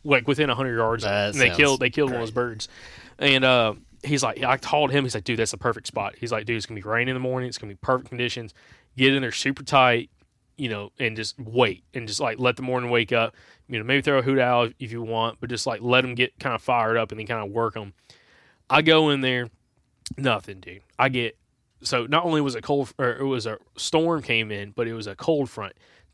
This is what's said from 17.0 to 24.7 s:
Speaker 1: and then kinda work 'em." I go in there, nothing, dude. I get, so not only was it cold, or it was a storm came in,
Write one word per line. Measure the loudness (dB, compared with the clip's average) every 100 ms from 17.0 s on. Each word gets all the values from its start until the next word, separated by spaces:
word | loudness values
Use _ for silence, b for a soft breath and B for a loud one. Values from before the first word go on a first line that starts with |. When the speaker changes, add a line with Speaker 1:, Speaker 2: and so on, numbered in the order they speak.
| -2
Speaker 1:
and | -6
then | -6
kinda | -6
work | -4 -2 -2 -4
'em." | -12 -16 b b b b b b b
I | 2
go | 6 6 6
in | 2
there, | 0 -2 -4 -12 _ _ _ _ -14 -4
nothing, | 0 0 -4 -16
dude. | -18 -20 _ 0
I | 0
get, | 2 -4 -6 _ _ _ _
so | -4 -2 2
not | 2
only | 2 2
was | 0
it | -2
cold, | 0 0 -2 -2
or | -2
it | -2
was | -2 -2 -4
a | -8 _ -10
storm | 0 2 2 0
came | 0 0 0
in, | -6 -8